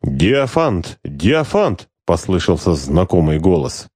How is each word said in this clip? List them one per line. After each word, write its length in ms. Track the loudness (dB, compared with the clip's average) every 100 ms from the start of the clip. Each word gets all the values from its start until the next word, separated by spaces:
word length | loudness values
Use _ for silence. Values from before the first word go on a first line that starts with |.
«Диофант! 960 | -4 0 2 2 0 0 0 -2 -6 -12
Диофант!» 840 | -12 -2 0 2 0 0 0 -2 -10 _
послышался 720 | -2 -2 0 -2 0 0 0
знакомый 640 | -2 0 0 2 2 2 2
голос. 500 | 2 2 -2 -10 -18